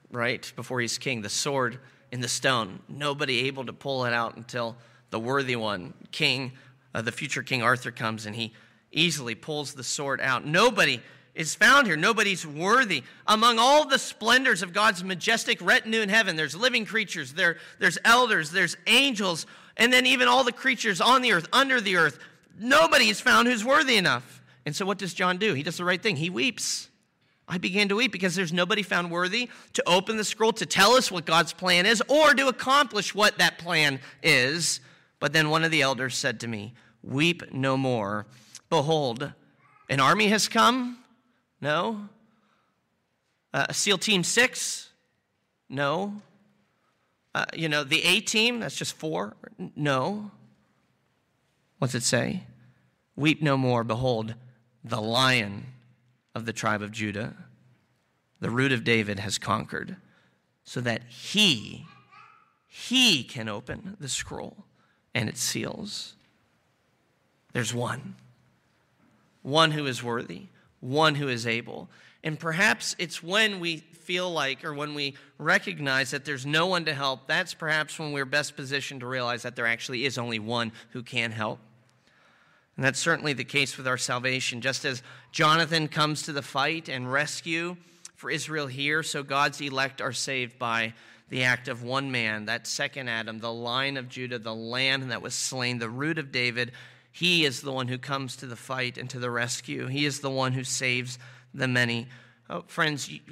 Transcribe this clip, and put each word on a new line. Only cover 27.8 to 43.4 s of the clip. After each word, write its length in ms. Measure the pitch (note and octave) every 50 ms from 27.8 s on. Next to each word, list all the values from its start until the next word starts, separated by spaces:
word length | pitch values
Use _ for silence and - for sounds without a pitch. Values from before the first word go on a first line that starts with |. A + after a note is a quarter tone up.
| G#3 F#3+
to 60 | G3+
weep 140 | A3 C4 A3+
because 240 | - F3+ G3 F#3 D#3+
there's 180 | F#3+ F#3+ D3+
nobody 300 | E3+ F3+ F3+ F3+ G#3+ G#3+
found 280 | F#3+ - F#3+ F3+ F3 F3
worthy 380 | E3+ F3 F3+ F3+ G3 A#3+ B3 - - - - - -
to 80 | - -
open 300 | D#3 F3+ F#3+ F#3+ - A3
the 80 | A3 G3+
scroll, 280 | - - - A3 A3 A3+
to 120 | - F3+
tell 280 | - - F#3 G3 G#3+ B3
us 180 | B3+ - -
what 140 | F#3+ F3 -
God's 260 | - D#3+ E3+ E3 D3+
plan 340 | - - F3+ F#3 F3 F3 F3+
is, 160 | G#3 - G3 B3+ -
or 260 | C4+ D#4 D#4 D4 C#4
to 140 | B3+ C#4 C4
accomplish 640 | - - - B3+ C4+ C#4+ D4 A3 - G#3 F3+ - -
what 240 | G3 G#3 G#3 - -
that 200 | F3+ E3 D#3+ -
plan 420 | E3 F3 F3 D#3 D3+ C#3+ C3+ C3 - - - -
is." 580 | - D#3+ D3 C3 B2 C3+ D#3 F3 D#3 - - - - - - _ _ _ _ _
But 120 | D3 D3 D3
then 160 | D#3+ D#3 D3+
one 120 | D#3 D#3+
of 80 | D#3+ D#3+
the 120 | D#3+ D3+
elders 340 | C3+ C3+ C3+ A#2 C3 B2+ B2+
said 240 | - - C3 A2+ -
to 80 | A#2 A#2
me, 260 | A2+ G#2 G2+ A#2+ - - - _ _ _
"Weep 500 | - - B2+ C#3 D#3+ E3+ E3+ E3+ - -
no 240 | - C3+ C3 C3+ C3
more. 500 | C3+ C3+ C3 B2 A2+ G2+ G2 G#2 G#2 G2+ - - - - - - - - _
Behold, 640 | E3 D#3+ C3+ D3+ D#3+ D#3 C#3+ B2 A2+ - C#3+ - - - _ _ _ _ _ _ _ _ _ -
an 120 | C3 C#3
army 280 | C3 C#3 F3 G#3 A3 G3
has 200 | A3 G3+ - -
come." 500 | - A3+ A3 A3+ B3 C4 B3 B3 A#3+ - - _ _ _ _ _ _ _ _ _ _ _
No. 480 | - D3 D3+ E3 F#3+ A3+ A3+ G#3 G#3 G3+ - _ _ _ _ _ _ _ _ _ _ _ _ _ _ _ _ _ _ _ _ _ _ _ _ _